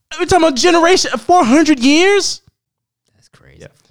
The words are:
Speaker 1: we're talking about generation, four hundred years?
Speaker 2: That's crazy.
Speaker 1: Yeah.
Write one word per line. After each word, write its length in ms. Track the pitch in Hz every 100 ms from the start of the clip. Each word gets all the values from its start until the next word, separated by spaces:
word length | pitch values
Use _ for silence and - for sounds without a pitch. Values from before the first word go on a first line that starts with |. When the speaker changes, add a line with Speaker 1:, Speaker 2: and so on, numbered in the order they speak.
| _ 311
Speaker 1:
we're 80 | 349
talking 180 | 370 330
about 100 | 262
generation, 560 | 330 339 339 370 - 247
four 260 | - 359
hundred 340 | 247 277 302 285
years? 640 | 240 302 381 403 - - _ _ _ _ _ _ _
Speaker 2:
That's 140 | _ _
crazy. 320 | _ _ -
Speaker 1:
Yeah. 80 | - _ _